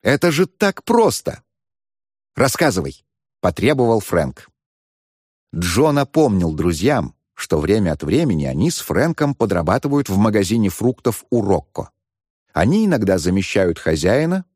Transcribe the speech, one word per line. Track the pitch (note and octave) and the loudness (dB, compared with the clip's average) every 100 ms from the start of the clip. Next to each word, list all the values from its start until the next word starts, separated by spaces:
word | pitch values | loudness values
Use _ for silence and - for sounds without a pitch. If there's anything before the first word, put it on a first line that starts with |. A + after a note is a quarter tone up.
Это | - C#3+ F3 | 0 2 2
же | D3 F#3 | 2 -2
так | _ G3+ - | _ -2 -2
просто!» | - B3 G3+ - - - _ _ _ _ _ _ _ _ _ - | 0 2 2 0 -8 -10 _ _ _ _ _ _ _ _ _ -2
«Рассказывай!» | C3+ - D#3+ F#2 C#2+ - _ _ _ _ | -2 2 0 0 -6 -12 _ _ _ _
потребовал | F#2 - G#2+ C#3+ A#2+ A2+ | -4 0 0 2 2 0
Фрэнк. | - F2 C#2 - - _ _ _ _ _ _ _ _ _ _ | 0 -2 -2 -8 -20 _ _ _ _ _ _ _ _ _ _
Джо | E2 F2 F2+ D3+ | -6 -2 2 2
напомнил | C#3+ C3+ E3 C#3+ F#2+ E2+ | 2 0 2 2 2 0
друзьям, | D#2 E2+ D#2 A2 C3+ C2+ _ _ | 0 -2 0 0 0 -4 _ _
что | - - D#2+ | -16 -4 -2
время | D#2 G#2+ F#2 | 2 0 0
от | D2 | -2
времени | C#2+ B2+ D#3 E2 C#2 | 0 0 0 0 -2
они | C2+ D3+ | 0 -2
с | - | -2
Фрэнком | - E2+ D#3 D#3+ C#3+ C3+ | -4 -2 0 0 -2 -2
подрабатывают | A2 F2+ D#2+ A#2+ C#3+ C#3+ C#3 | -2 0 0 0 0 -2 0
в | F#2+ | 0
магазине | G#2+ G#2 F#2 A2+ G2+ | 2 2 0 0 0
фруктов | - A#2 B2 B2 G#2 _ | 0 -4 -2 -4 -4 _
у | A#2+ | -2
Рокко. | G2+ F2 - - - _ _ _ _ _ _ | 0 -2 -2 -12 -14 _ _ _ _ _ _
Они | D2 G#2 G3+ G#3+ | -2 2 2 2
иногда | C#3 G2 F#2+ | 2 2 0
замещают | E2+ F#2+ F2+ G2+ F#2 D#2+ | 0 -2 0 0 0 -2
хозяина | - E2 F2+ B2+ D#3+ F#3+ F3+ | -2 0 2 0 0 -2 -6